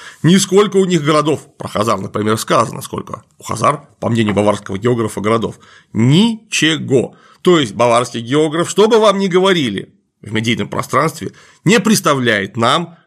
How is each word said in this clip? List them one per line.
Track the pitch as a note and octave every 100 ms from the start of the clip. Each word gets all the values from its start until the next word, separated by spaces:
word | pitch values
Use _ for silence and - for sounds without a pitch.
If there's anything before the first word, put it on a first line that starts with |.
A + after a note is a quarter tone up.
| - -
ни | D3+ F#3+
сколько | F#3+ F#3+ G#3 F#3+
у | F#3
них | E3+
городов, | D3 D3+ D3+ C3+ - -
про | -
хазар, | - A2+ F#2+
например, | G2+ G#2+ G#2+ A2
сказано, | - D3+ A2 -
сколько | - - - - - -
у |
хазар, | - G#2 A2+ D3 - _
по | A2
мнению | A#2 G#2 G2
баварского | G#2 G#2 - G2
географа, | A#2+ A#2+ G#2+ G2+
городов, | G#2 A2+ F#2 - - - _
ничего. | G#2+ B2 D#3+ A#3 A3 - - D#3 D3+ A#2+ B2+ - - _ _
То | F3+ E3+
есть | A#2
баварский | F#2+ A#2+ A#2 A#2+ A#2
географ, | A2+ D3 D#3 D#3+ E3
что | - G#3+
бы | A3+
вам | G#3+ G3
ни | G3
говорили | F3+ G3 F3 B2 G2 - _ _ _
в | G#2
медийном | A2 A2+ G2+ G2+
пространстве, | - - B2+ D#3 - F#3 - - _
не | D#3+ A#3
представляет | A3+ G#3 E3 C#3 A#2 G#2 G2 A#2
нам | A#2+ D#3+ E3+ -